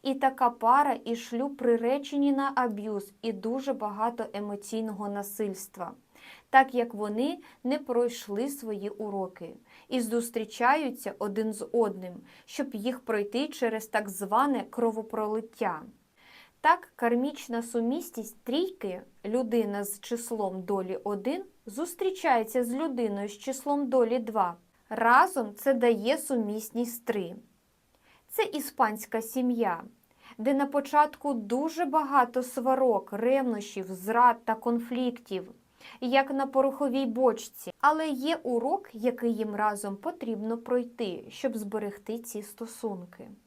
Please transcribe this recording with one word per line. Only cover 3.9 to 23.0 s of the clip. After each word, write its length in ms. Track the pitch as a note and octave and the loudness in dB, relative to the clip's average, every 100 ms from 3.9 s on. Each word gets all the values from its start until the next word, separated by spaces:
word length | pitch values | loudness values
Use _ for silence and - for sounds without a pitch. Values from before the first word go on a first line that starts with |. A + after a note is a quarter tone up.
| G3+ A3+ A#3 G#3+ | -2 -2 -2 -6
емоційного 760 | G3+ G#3 G3+ G#3 A3+ A3 G3+ G#3 | -6 -6 -8 -6 -4 -4 -4 -4
насильства, 840 | G3+ G3+ - G#3 F#3+ - - E3+ - _ - - - _ | -4 -6 -4 -4 -4 -12 -10 -10 -12 _ -20 -20 -20 _
так 260 | C4 C4 B3 | 6 8 2
як 180 | A#3 | 0
вони 460 | G#3 G#3 G#3+ C#4 F4 - _ | -2 -4 0 -2 -2 -12 _
не 160 | B3 D4 | -2 -2
пройшли 720 | C#4 A#3+ A#3+ A#3+ - G3+ C#4 | 0 0 0 -2 -6 -4 -4
свої 400 | C#4 A3+ G#3 G3+ | -4 -8 -6 -6
уроки 640 | - G#3+ G3 F#3 - E3 - _ - _ | -6 -4 -4 -4 -6 -16 -16 _ -20 _
і 120 | B3+ | -2
зустрічаються 1120 | A3+ A#3 A#3 A#3 G#3+ - B3 D4+ C#4 - G3+ - | 0 -2 -2 -6 -6 0 4 4 0 -4 -10 -6
один 340 | G#3 G3+ A3 | -4 -2 -2
з 140 | G#3 - | -4 -2
одним, 420 | A#3 G#3+ F#3+ F#3 F3+ - - - | 2 2 0 -12 -14 -20 -20 -14
щоб 300 | - C#4 G#3+ | -6 -4 -2
їх 240 | A3 B3+ | -4 -4
пройти 480 | - G#3+ G#3 A#3 D4 | -2 -2 0 -2 -4
через 400 | - A#3 A3 A3 | -2 -2 -2 -2
так 220 | A3 G3+ | -4 -2
зване 560 | F#3 F#3+ A3 C#4+ C4 A#3+ | -8 0 2 4 0 -2
кровопролиття. 1120 | - A#3 A3 A3 G#3+ G#3+ A3 A3 - G3+ D#3 - - _ _ - - - _ | 0 0 0 -6 -4 -2 -4 -6 -4 -4 -4 -10 -20 _ _ -20 -20 -20 _
Так, 300 | D4+ F4 - - | 4 4 2 0
кармічна 680 | A#3 A#3+ C#4 D4 - A#3 | 2 2 0 -4 -6 -6
сумісність 800 | A#3 A#3 A#3 D4+ - - G#3+ - | -2 -2 0 -2 -6 -10 -10 -12
трійки, 580 | - C#4 F#4+ F#4 G3+ F3+ - _ A#3 | -4 -2 -2 -4 -8 -8 -12 _ -2
людина 580 | A#3 A#3 A#3 G3+ G3+ | 0 2 2 2 -2
з 160 | G3+ - | -4 -8
числом 640 | - A#3 A#3 A3+ G3 F#3 | -6 -6 -4 -4 -2 -4
долі 380 | F#3 G3 F#3 F#3 | -2 -2 -2 -6
один, 400 | G3+ G3+ G3 E4+ F#4+ _ - | -4 -2 -2 -4 -6 _ -14
зустрічається 1000 | G#3 E4+ - F#4+ F#4+ D#4+ A#3+ A3 B3+ | -6 -6 -2 -2 0 2 4 4 0
з 100 | A#3+ | 0
людиною 560 | B3+ D#4+ B3 | -2 -2 0